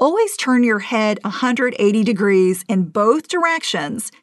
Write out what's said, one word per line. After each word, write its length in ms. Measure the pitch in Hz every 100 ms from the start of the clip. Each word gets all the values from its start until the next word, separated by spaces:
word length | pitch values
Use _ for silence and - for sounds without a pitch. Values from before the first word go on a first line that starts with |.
Always 340 | 269 392 427 -
turn 280 | - 247
your 140 | 240 214
head 420 | 196 233 214 208
a 60 | 208
hundred 480 | 202 254 240 247 -
eighty 240 | 202 214
degrees 600 | 214 202 202 190 185 185 -
in 180 | 190 170
both 420 | 208 214 302 -
directions 840 | 359 330 330 - 180 147 220 - -